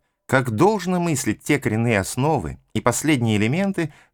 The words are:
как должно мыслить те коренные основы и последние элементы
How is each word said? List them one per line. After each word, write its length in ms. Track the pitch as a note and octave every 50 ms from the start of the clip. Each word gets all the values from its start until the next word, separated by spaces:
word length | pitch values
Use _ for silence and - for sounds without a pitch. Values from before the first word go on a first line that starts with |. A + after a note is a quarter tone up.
| _ _ _ _ _
как 240 | - - C3+ C3 B2+
должно 480 | G#2+ G#2+ D#3 G3+ A3+ G3 F3 F3+ F3+ F3
мыслить 440 | F3 E3+ D#3 B2+ - A2 G2+ - -
те 160 | - D3 C#3
коренные 420 | - B2+ G#2+ A2 A#2 A#2+ A2+ G2+
основы 580 | F#2 - - B2 C3 D#3 D#3 B2 E2+ C#2+ C2 - _ _ -
и 80 | A2
последние 560 | - B2 A#2+ - - D3+ D#3 B2 A#2 A2+ G#2+
элементы 560 | G2+ G#2 A2+ C#3 F3 G3+ G3 F#3+ - E3 - - - - _